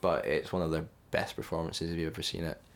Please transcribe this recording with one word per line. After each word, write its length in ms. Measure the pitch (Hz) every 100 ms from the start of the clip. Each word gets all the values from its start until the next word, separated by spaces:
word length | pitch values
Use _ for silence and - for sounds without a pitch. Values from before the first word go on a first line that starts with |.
But 240 | 90 65 -
it's 260 | 76 -
one 100 | 92
of 100 | 82
their 140 | 80 80 - -
best 240 | - 87 -
performances 560 | - 82 82 - 82
if 60 | 82
you've 140 | 80
ever 120 | 78
seen 200 | 78 87
it. 160 | 82 - -